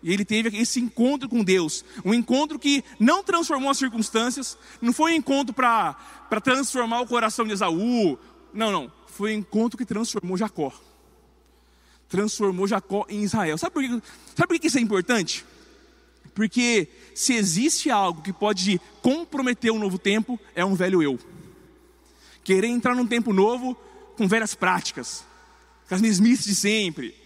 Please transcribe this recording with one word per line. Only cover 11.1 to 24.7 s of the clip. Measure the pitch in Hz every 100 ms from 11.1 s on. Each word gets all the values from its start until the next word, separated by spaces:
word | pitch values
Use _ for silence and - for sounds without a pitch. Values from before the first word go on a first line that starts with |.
| _ _ _ _ _ _ _ _ _ _
Transformou | 180 208 - 208 185 196
Jacó | 208 - 196 -
em | 208
Israel. | 208 226 175 156
Sabe | 359
por | 339
que, | 262 240 - - - -
sabe | 339
por | 339
que | -
isso | 254
é |
importante? | 233 202 170 240 170 - - - - - _ _ _ _ -
Porque | - 214 - 240 226 160 - -
se | - -
existe | 240 190 165 269 - 320
algo | 226 190 170
que | 151
pode | 185 208 202 185 180 - -
comprometer | 247 294 339 285 254 240 233
um | 220
novo | 202 185
tempo, | 202 208 214 247 -
é | -
um | 185
velho | 190 185 185
eu. | 147 127 - - - - - - _ _ _ _ - -
Querer | - 190 220
entrar | 240 247
num | 247 240
tempo | 240 233
novo | 190 202 247 254 247 - - - -
com | 202
velhas | 220 214
práticas, | - 175